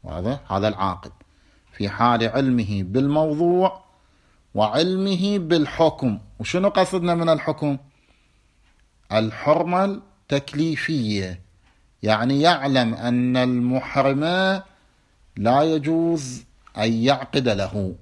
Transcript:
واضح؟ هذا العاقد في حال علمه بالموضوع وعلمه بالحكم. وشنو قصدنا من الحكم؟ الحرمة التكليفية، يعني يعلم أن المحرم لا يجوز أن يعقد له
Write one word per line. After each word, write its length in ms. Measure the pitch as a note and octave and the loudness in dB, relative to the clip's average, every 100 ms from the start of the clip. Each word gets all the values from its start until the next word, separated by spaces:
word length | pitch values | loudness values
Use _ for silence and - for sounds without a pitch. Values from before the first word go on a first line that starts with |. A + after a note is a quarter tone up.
واضح؟ 480 | F2 D#2+ G2+ C#3 - | -10 -6 -6 -6 -4
هذا 160 | G2 G#2+ | -2 -2
العاقد 440 | F#2+ F#2+ F2+ - - - _ _ _ _ | 0 -4 -4 -12 -20 -20 _ _ _ _
في 180 | - G2+ | -8 -8
حال 340 | G2+ A#2+ A#2 | 0 2 2
علمه 600 | A2+ B2+ C3+ B2 G2+ G2+ | 0 0 0 0 0 -4
بالموضوع 1000 | F#2 A#2 C#3 D3+ D#3 D3+ E3+ F3+ F#3 - _ _ _ _ _ _ _ | -2 0 2 2 0 2 2 4 2 -2 _ _ _ _ _ _ _
وعلمه 840 | G#2+ G#2+ B2 F3 F#3 G3 F3+ G3 G#3 | 0 0 2 0 0 0 0 0 -2
بالحكم. 840 | D#3+ E3 C#3+ - D#3+ - C3 G2+ - - | 0 0 0 2 0 2 -2 -2 -8 -12
وشنو 300 | A#2 F3+ G3+ | -4 0 2
قصدنا 460 | G3 F3+ F#3 F3 | 2 0 0 0
من 140 | E3+ E3 | 0 2
الحكم؟ 480 | D3+ - D3 D3 C#3 - _ _ _ _ _ _ _ _ _ _ _ _ | 0 0 -2 -2 -4 -8 _ _ _ _ _ _ _ _ _ _ _ _
الحرمة 720 | G#2+ A2 A2 C#3+ E3 E3 F3+ | -2 -2 -2 0 2 2 0
التكليفية، 1600 | G3 G3 - _ _ C#3 - C#3+ E3 D3+ - D#3 G#2+ G#2 F#2 F2+ - _ _ _ _ _ | 0 -4 -12 _ _ -4 -2 -4 -2 -2 -4 -2 -2 -2 -4 -10 -16 _ _ _ _ _
يعني 380 | G#2+ G#2+ A#2+ C#3 | 0 0 2 4
يعلم 520 | E3 D#3+ C#3 C3 A#2 | 4 2 2 2 0
أن 440 | A2+ A#2+ B2 B2+ B2+ | -2 -2 0 0 0
المحرم 880 | B2+ B2 A#2+ C3 - C#3+ C3+ C#3 D#3 F3+ F#3+ F#3+ - _ _ _ _ _ _ - | 0 0 0 -2 -2 0 2 0 0 0 0 -2 -6 _ _ _ _ _ _ -2
لا 240 | G#2 C3+ | 2 4
يجوز 800 | D#3+ D#3 D3 E3 E3+ E3 C3 B2 - _ _ - | 4 2 0 0 0 -2 -4 -14 -18 _ _ -2
أن 160 | A2+ | 0
يعقد 560 | A2+ B2 C3 C3 C#3 A#2+ | 2 2 0 0 -2 0
له 460 | G2 F#2+ G2+ F#2 F2 | -2 -2 -4 -6 -8